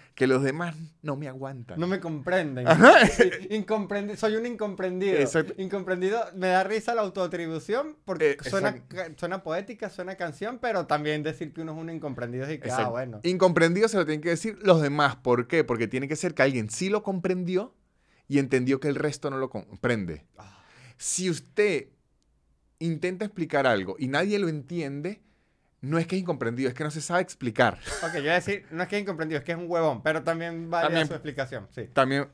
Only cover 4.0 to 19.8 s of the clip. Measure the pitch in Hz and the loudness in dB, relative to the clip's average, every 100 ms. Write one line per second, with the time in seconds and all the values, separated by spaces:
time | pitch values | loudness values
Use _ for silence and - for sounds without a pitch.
4 | 202 208 220 220 240 220 208 185 185 180 | -6 -2 0 0 -4 -4 -6 -4 -4 -2
5 | 196 175 139 165 156 - 190 196 185 185 | 0 2 2 2 -2 -4 -6 -6 -4 -2
6 | 185 226 220 185 185 185 190 220 214 233 | 0 -2 -4 -4 2 2 2 -2 -2 -2
7 | 208 196 180 180 165 160 - 226 311 302 | -2 -2 -4 -4 -6 -6 -4 -4 -4 -10
8 | - 180 156 143 - 196 190 208 - 175 | -8 -2 0 -2 -4 -2 -2 -4 -12 -12
9 | 170 151 175 185 165 165 202 220 214 - | -12 -8 -8 -8 -6 -6 -6 -10 -10 -10
10 | 180 185 175 139 208 247 247 196 160 151 | -12 -8 -8 -6 -10 -6 -2 -2 0 0
11 | 151 151 151 151 160 147 160 156 165 165 | 0 -2 -4 -6 -10 -10 -10 -10 -10 -8
12 | 147 131 120 123 135 156 120 117 127 117 | -8 -6 -6 -6 -6 -6 -4 -2 -2 -4
13 | 131 107 165 185 185 170 165 175 220 208 | -8 -6 -2 4 4 6 4 4 2 2
14 | 151 156 170 165 226 208 208 170 143 147 | 0 -2 -2 -2 -4 -2 4 6 6 4
15 | 143 120 - 120 120 165 151 120 110 127 | 2 2 2 2 4 2 2 0 0 -2
16 | 139 151 185 151 135 127 107 - 185 208 | -4 -4 -4 2 2 4 -4 -4 -2 0
17 | 208 190 180 180 175 185 240 _ _ _ | -2 -4 -2 -2 0 -2 -2 _ _ _
18 | _ _ _ 139 135 131 127 135 147 135 | _ _ _ 0 2 2 2 0 0 -2
19 | 151 143 147 135 131 110 - 104 | -2 -4 -6 -4 -6 -8 -12 -6